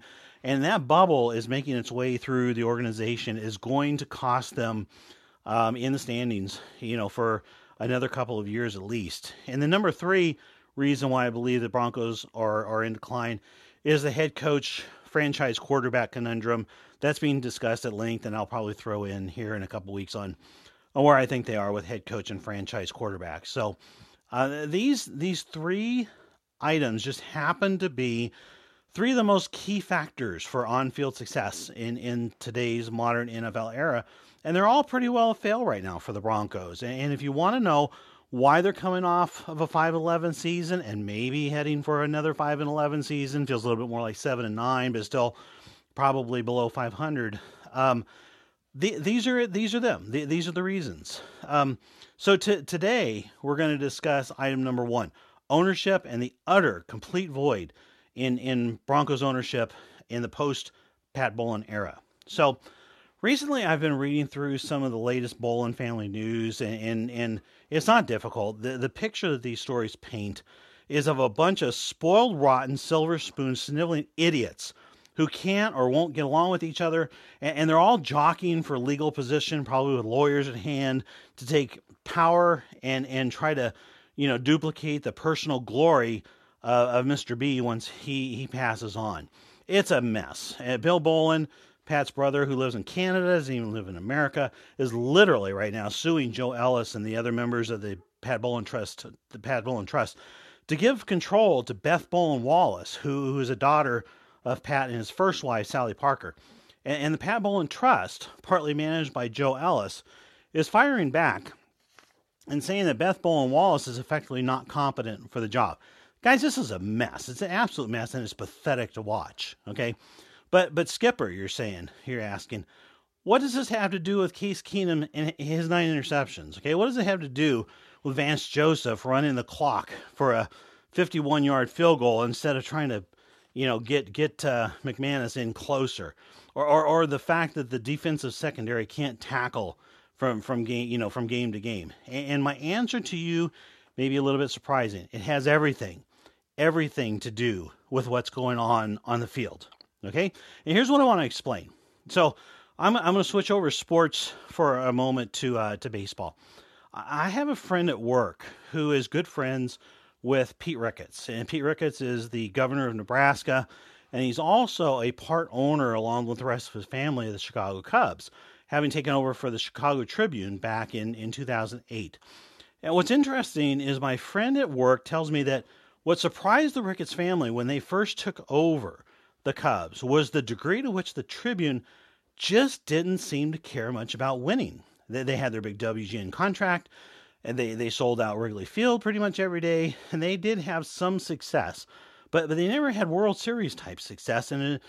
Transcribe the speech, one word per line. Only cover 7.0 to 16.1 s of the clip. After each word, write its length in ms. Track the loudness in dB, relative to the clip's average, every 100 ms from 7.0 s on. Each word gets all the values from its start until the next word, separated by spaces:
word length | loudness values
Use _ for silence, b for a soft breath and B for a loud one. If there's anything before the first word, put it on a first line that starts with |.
| -4
for 340 | 0 0 0 B B B -6
another 300 | -2 -2 -2
couple 320 | -4 -4 -4
of 80 | -4
years 300 | -4 -4 -6
at 40 |
least. 520 | -6 -6 -6 -10 -14 -16 -6
And 140 | 0
the 60 | 2
number 240 | 4 2
three 460 | 0 2 4 2 0 b b b 0
reason 320 | 2 2 2
why 180 | 2 0
I 20 |
believe 300 | 0 0 0
the 80 | 0
Broncos 580 | 0 0 0 -4 -4 -8
are, 320 | -2 0 0 0
are 200 | -2 -2
in 80 |
decline 480 | -4 -6 -4 -4 -6 b b b b
is 180 | 2 4
the 100 | 2
head 220 | 0 -2
coach 520 | 0 0 0 -2 -8 B B
franchise 560 | -4 0 0 0 0 -2
quarterback 540 | 0 0 2 0 0